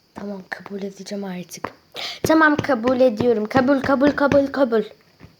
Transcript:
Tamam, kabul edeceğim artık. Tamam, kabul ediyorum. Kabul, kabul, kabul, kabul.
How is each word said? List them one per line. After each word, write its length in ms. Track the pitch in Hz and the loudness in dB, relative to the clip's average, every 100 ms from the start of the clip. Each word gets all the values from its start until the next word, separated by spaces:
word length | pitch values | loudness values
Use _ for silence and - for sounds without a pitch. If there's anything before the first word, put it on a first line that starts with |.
| _ - | _ -14
Tamam, 280 | 202 196 185 | -12 -12 -12
kabul 340 | - 185 202 | -14 -12 -12
edeceğim 400 | 196 196 190 202 | -12 -12 -12 -10
artık. 480 | 196 180 175 - - - _ - - - | -10 -10 -12 -14 -16 -18 _ -12 -12 -6
Tamam, 320 | - 320 311 294 | 0 4 4 2
kabul 440 | - 233 247 254 | -2 0 0 2
ediyorum. 460 | 254 214 247 214 214 | 2 2 0 0 0
Kabul, 360 | 269 254 277 | 2 2 2
kabul, 300 | 269 262 285 | 2 2 2
kabul, 360 | 277 285 285 277 | 2 4 4 2
kabul. 360 | 269 247 226 208 - _ _ - | 0 0 0 -2 -10 _ _ -20